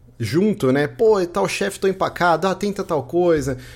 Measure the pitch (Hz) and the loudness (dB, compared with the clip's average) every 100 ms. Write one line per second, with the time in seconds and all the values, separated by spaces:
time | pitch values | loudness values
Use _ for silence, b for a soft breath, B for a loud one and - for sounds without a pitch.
0 | - - 110 151 214 190 131 135 147 - | -18 -8 -2 0 0 2 2 2 0 2
1 | 220 208 - 202 190 - 202 - 190 185 | 4 4 0 -2 -2 -2 -4 -2 -2 0
2 | 143 - 175 160 190 185 202 196 190 156 | -2 0 2 2 0 -2 -4 -4 -4 -4
3 | 123 170 175 156 135 127 B | -2 0 2 2 0 -6 B